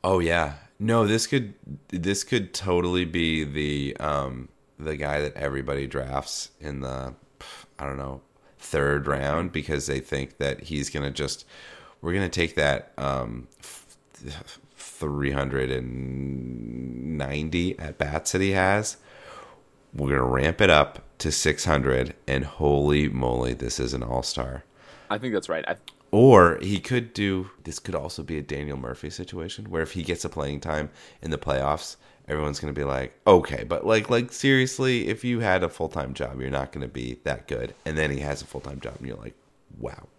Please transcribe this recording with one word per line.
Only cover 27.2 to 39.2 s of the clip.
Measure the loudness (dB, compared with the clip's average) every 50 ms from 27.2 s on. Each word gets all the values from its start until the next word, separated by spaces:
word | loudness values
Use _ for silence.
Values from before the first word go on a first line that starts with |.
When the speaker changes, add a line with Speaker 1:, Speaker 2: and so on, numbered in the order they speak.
| 0 0 0 0 -4 -6 -12 -14 -12
Speaker 1:
this | -12 -12 -10
could | -8 -4 -4
also | -4 -4 -6 -8 -10
be | -8 -6 -6 -6
a |
Daniel | -4 -6 -6 -6 -4 -6 -6
Murphy | -6 -6 -8 -8 -8 -10 -10
situation, | -10 -10 -12 -10 -8 -10 -8 -8 -10 -12 -12 -4
where | -2 -2
if | -2 -2
he | -4 -6
gets | -4 -4 -4 -4 -4
a | -6
playing | -4 -4 -4 -4 -4 -4
time | -4 -2 -2 -2 -2 -4 -8 -16 -20 -20 -20 -12
in | -6 -4
the | -4 -4
playoffs, | -2 -2 0 0 2 0 0 -2 -4 -12 -16 _ -20 -20 -20 _ _ -4
everyone's | -4 -2 -2 -2 -4 -4
gonna | -6 -6
be | -4 -4 -2
like, | -2 -2 -2 -4 -6 -10 _ _
"Okay, | 8 8 8 8 2 -6 -8 -4
but, | -4 -4 -2 2
like, | 2 2 2 4 2
like, | 2 0 0 -2
seriously, | -6 0 4 4 6 6 4 2 0 0 0 2 2 2 0 -2
if | -4 -2 -2
you | -2 -2 0
had | 4 4 4 4
a | 4 0
full-time | -2 -4 -6 -4 -2 -4 -6 -6 -4
job, | -6 -6 -6 -6 -6
you're | -6 -2
not | -2 -2 -4 -4
gonna | -6 -8 -10 -8
be | -8 -8 -8 -8 -10 -8 _
that | -6 -6 -6 -6 -6
good." | -6 -6 -6 -8 -10 -10 -8
And | -4 -2
then | 0 0 0
he | 0 -2
has | -4 -4 -4 -6
a | -8
full-time | -10 -12 -10 -10 -10 -12 -10
job, | -10 -12 -12 -10
and | -12
you're | -12 -12
like, | -12